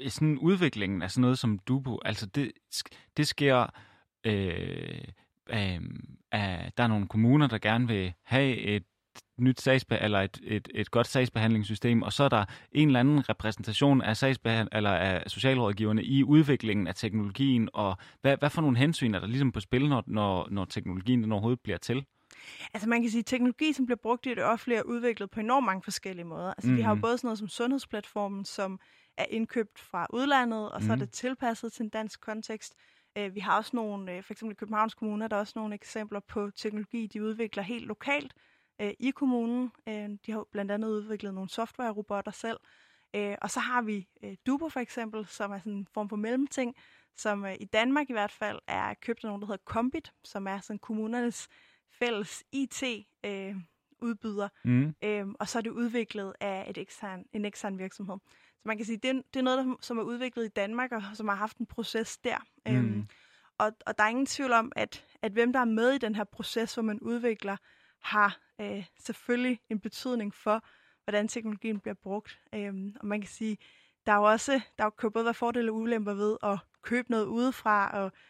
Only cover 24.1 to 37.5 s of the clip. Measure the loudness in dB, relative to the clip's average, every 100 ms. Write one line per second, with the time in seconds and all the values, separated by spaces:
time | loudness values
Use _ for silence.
24.1 | -2 -2 0 0 0 0 -2 0 -2 -2
25.1 | -2 -4 -6 0 2 2 -2 -4 -8 -8
26.1 | -10 -10 -8 -8 -2 2 4 4 4 2
27.1 | 0 0 -4 -6 -4 0 -2 -2 -8 -6
28.1 | -4 -4 -4 -8 -6 -6 -6 _ _ _
29.1 | -6 -4 -2 -2 -2 -4 -6 -10 -6 -4
30.1 | 0 4 4 4 -2 -6 -2 0 0 -2
31.1 | -6 -6 -2 -2 -4 -6 -8 -6 -6 -8
32.1 | -10 -10 -10 -8 -10 -12 -20 _ _ _
33.1 | -8 -6 -4 0 0 0 -4 -4 -6 -8
34.1 | -10 -12 -10 -10 -10 -4 0 0 -2 -4
35.1 | -2 -2 -2 -4 -6 -8 -8 -10 -8 -6
36.1 | -8 -8 -6 -6 -6 -6 -6 -6 -6 -6
37.1 | -4 -4 -2 -4